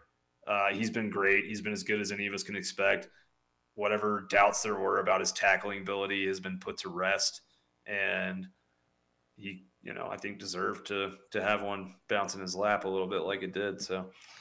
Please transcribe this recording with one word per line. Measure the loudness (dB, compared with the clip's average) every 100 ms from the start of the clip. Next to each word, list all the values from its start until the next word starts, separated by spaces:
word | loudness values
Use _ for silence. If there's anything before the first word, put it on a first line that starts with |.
| _ _ _ _ -2
Uh, | 2 2
he's | 2 0
been | 0 -2
great. | 2 4 4 2
He's | -4
been | -4
as | -4
good | -2 -2
as | -2
any | -4 -4
of |
us | -6
can | -6 -6
expect. | -6 2 2 2 -2 -18 _ _ _ _ _ -2
Whatever | 0 2 2 -2 2
doubts | 8 8 6
there | 0 0
were | 2 2
about | 4 4
his | 2
tackling | 2 4 4 2 -6
ability | -4 -2 -2 0 -2
has | -2
been | -4 -8
put | -8 -8
to | -6
rest. | -2 2 2 0 -4 _ _ _ _ -6
And | -2 0 0 -2 -4 -10 _ _ _ _ _ _ _ _ -16
he, | -14 -14 -16 _
you | -12
know, | -8 -8
I | -6
think | -8 -8
deserved | -6 -2 -2 -2 -4
to, | -2 -2 -6 -6
to | -2
have | 2 2
one | 0 -4 -8 -12 -2
bounce | 0 0 -4
in |
his | -6 0
lap | 2 2 2
a |
little | -2 0
bit | -2
like | -2 -4
it | -4
did. | -2 -4 -4
So | -4 -4 -6 -14 -20 2